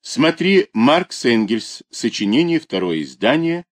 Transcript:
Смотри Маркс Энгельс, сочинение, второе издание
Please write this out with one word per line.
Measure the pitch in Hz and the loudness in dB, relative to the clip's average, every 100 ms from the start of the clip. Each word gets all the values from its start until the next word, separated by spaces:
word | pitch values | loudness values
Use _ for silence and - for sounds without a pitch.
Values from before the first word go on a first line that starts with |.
Смотри | - - 156 - 175 196 - | -12 0 0 2 2 2 2
Маркс | 110 120 160 185 - | 2 4 2 0 -4
Энгельс, | 127 117 104 110 - - - | 0 2 0 -2 -6 -18 -18
сочинение, | - 117 - 104 117 170 165 | -6 -6 -4 0 2 2 -2
второе | - 95 92 80 | -4 -4 -2 -4
издание | 71 - 110 151 165 170 175 | -6 -4 0 0 0 -4 -8